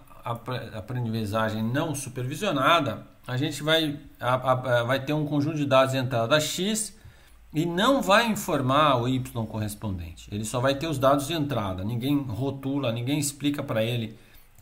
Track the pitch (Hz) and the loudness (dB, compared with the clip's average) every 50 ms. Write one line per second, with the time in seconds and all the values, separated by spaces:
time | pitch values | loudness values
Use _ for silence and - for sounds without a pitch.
0 | - - - - - 120 117 117 - 127 127 - - - 73 110 110 - 123 127 | -20 -20 -20 -12 -8 -8 -8 -6 -6 -6 -6 -6 -8 -10 -12 -12 -10 -8 -6 -4
1 | 120 110 110 113 110 101 104 110 110 110 107 110 110 113 123 147 165 165 143 - | -4 -2 -2 -2 -2 -2 0 0 0 0 -2 -2 -2 -2 0 0 -2 -2 -4 -6
2 | - 123 - 131 123 127 156 - 214 202 156 135 131 151 170 170 143 117 104 98 | -8 -10 -8 -8 -6 -6 -6 -4 -2 -2 0 2 4 6 6 6 4 0 -4 -6
3 | - - - _ - - 127 131 147 160 156 - 151 151 160 165 160 151 143 143 | -12 -18 -20 _ -10 -6 -2 -2 -2 -2 -4 -4 0 2 2 4 2 0 -4 -6
4 | - - - - 120 123 127 127 131 131 127 123 127 131 123 120 117 117 131 135 | -12 -18 -14 -4 0 0 0 0 2 0 0 2 2 2 2 2 2 2 0 -2
5 | 127 - 147 151 151 143 151 147 139 156 165 147 147 - 135 131 135 127 131 135 | 0 -2 -2 0 0 0 0 0 0 0 -2 -2 2 6 6 6 6 6 2 -2
6 | 127 123 127 117 113 117 147 151 151 - - - 180 208 220 214 - - - - | -2 0 0 0 2 2 2 2 2 0 -2 -2 -2 -2 -2 -2 -4 -6 -10 -16
7 | - - - - - - - - - - - 151 165 170 170 180 208 254 277 277 | -20 -20 -20 -20 -20 -20 -20 -20 -20 -6 -4 -2 -2 0 0 2 4 4 4 4
8 | 185 180 196 220 240 226 202 - - - 165 139 127 127 135 147 156 147 135 120 | 4 6 6 6 6 2 0 -2 -2 -2 0 0 2 2 4 4 6 4 4 2
9 | 117 127 131 127 127 - - 120 113 107 - 110 107 104 - - - 104 95 87 | 2 0 0 -2 -2 -4 -6 -6 -6 -4 -4 -4 -4 -6 -6 -6 -6 -6 -6 -6
10 | 85 82 85 - - - 104 104 113 107 - 127 127 135 139 139 165 165 147 123 | -8 -12 -14 -16 -14 -8 -6 -6 -6 -4 -2 0 2 2 0 0 -2 -4 -2 4
11 | 135 135 143 143 131 160 170 165 143 143 135 113 104 95 92 90 95 107 123 113 | 4 4 4 4 2 -2 -2 -2 -2 0 -2 -2 -2 -2 -4 -4 -4 -4 -4 -2
12 | 120 139 147 143 135 123 - 123 135 139 135 - - 135 139 143 135 117 113 120 | 0 2 0 0 0 -2 -4 -2 -2 -4 -4 -4 -4 -4 -2 0 -2 -2 -2 -2
13 | 120 131 147 156 143 - - - 147 147 143 - - - - 110 110 117 123 120 | -2 -2 0 0 -2 -4 -4 -2 -2 -2 -2 -2 -4 -2 0 0 0 0 0 -2
14 | 110 107 - - - - - - - _ _ - | -4 -6 -8 -16 -20 -20 -20 -20 -20 _ _ -20